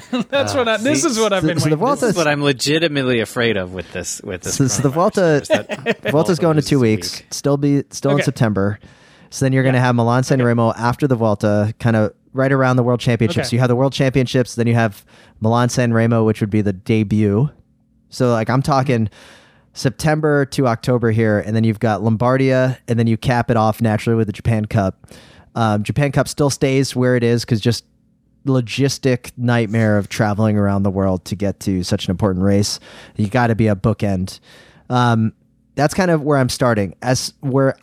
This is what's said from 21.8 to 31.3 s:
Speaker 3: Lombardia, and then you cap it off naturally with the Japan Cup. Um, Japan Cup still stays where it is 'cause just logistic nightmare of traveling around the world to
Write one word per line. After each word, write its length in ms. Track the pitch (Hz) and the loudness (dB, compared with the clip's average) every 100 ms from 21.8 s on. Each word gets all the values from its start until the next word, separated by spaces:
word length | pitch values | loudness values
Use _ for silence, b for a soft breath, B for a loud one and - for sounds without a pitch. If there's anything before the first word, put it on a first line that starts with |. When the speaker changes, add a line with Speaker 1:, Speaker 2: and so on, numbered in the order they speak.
| 113 98 | -2 0
Speaker 3:
Lombardia, 760 | 113 107 120 131 135 131 131 123 - | 0 0 2 2 2 2 0 -2 -4
and 100 | 117 | 0
then 60 | 113 | 0
you 80 | 110 | 0
cap 320 | - 120 117 | 0 0 0
it 60 | 113 | 2
off 220 | 110 - | 0 0
naturally 340 | 117 104 117 113 | -2 0 0 0
with 100 | 104 | 0
the 60 | |
Japan 320 | 95 - 110 104 | -4 -2 -2 0
Cup. 420 | 113 95 - - B B B B 120 | 0 -2 -4 -16 B B B B -2
Um, 280 | 110 107 | 0 0
Japan 280 | 104 131 143 | -2 -2 0
Cup 160 | 131 127 | 0 -2
still 220 | - 143 | 0 -2
stays 460 | - 139 135 131 123 | 0 0 2 0 0
where 200 | 127 123 | 2 2
it 80 | |
is 200 | 117 120 - | 2 0 0
'cause 140 | 110 | 0
just 220 | 120 110 - _ _ _ _ _ 135 | 0 -2 -8 _ _ _ _ _ -2
logistic 840 | 131 107 - 135 - 135 123 - - | -2 -2 -2 -2 0 0 -2 -4 -4
nightmare 600 | 120 120 107 113 107 104 | 0 2 2 2 2 2
of 100 | 98 | 0
traveling 480 | - 107 104 110 104 | -2 0 2 2 2
around 260 | 101 98 | 2 0
the 60 | 101 | 0
world 360 | 95 95 90 | 0 0 -2
to 100 | - | -6